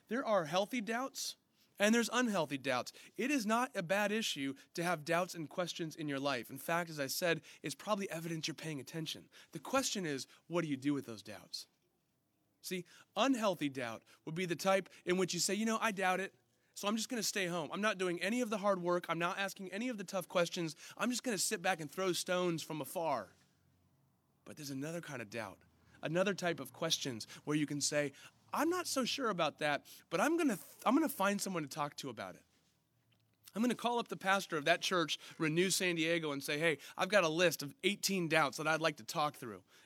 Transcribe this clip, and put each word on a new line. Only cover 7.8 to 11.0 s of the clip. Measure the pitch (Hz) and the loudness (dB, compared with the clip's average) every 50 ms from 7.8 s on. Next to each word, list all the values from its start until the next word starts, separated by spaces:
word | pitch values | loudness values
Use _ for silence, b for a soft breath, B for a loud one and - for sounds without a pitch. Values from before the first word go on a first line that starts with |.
| - 202 214 202 196 - | -4 -2 -2 -2 -2 -4
evident | 151 165 165 165 165 160 143 160 | -6 -6 -6 -6 -4 -4 -4 -6
you're | 147 | -6
paying | - - 160 156 135 | -6 -8 -6 -6 -8
attention. | 120 - - 165 160 156 - 95 78 B B B B B | -8 -8 -8 -6 -6 -6 -8 -10 -14 B B B B B
The | - 160 | -14 -12
question | - - - 269 254 - - 214 175 | -6 -2 0 0 0 0 -2 -2 -2
is, | 156 139 131 - B B B B - | -4 -4 -4 -6 B B B B -2
what | 165 175 | 0 0
do | 165 151 | 0 0
you | 139 | -2
do | 123 123 143 | -2 0 0
with | 143 135 | 0 0